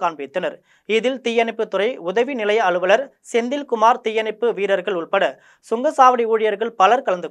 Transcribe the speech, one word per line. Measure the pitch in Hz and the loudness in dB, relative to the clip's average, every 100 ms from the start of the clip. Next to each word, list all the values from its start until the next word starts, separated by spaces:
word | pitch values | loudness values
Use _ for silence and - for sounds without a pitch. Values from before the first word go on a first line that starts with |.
காண்பித்தனர். | 175 151 135 185 156 147 _ _ - | -4 -4 -8 -6 -6 -8 _ _ -2
இதில் | 220 240 262 247 | 0 0 -2 -2
தீயணைப்புத்துறை | 233 226 226 214 190 220 269 170 | 0 0 -4 -4 -2 -2 -4 -4
உதவி | 196 240 254 | -2 -2 -2
நிலைய | 208 214 185 | 0 2 2
அலுவலர் | 175 185 226 277 _ - | 0 2 2 0 _ -4
செந்தில்குமார், | 233 240 285 285 226 220 247 226 | -4 -2 -6 -4 2 4 2 -2
தீயணைப்பு | 220 220 220 233 185 | -4 -4 -4 -4 -2
வீரர்கள் | 196 190 185 175 | -2 -2 -2 -6
உட்பட | 160 196 160 131 _ _ - | -2 0 0 -4 _ _ -8
சுங்கச்சாவடி | 226 285 285 254 247 226 | -4 -2 4 4 4 0
ஊழியர்கள் | 220 214 202 233 226 | 0 0 -2 -6 2
பலர் | 190 254 262 | 4 4 0
கலந்து | 180 160 | -4 -6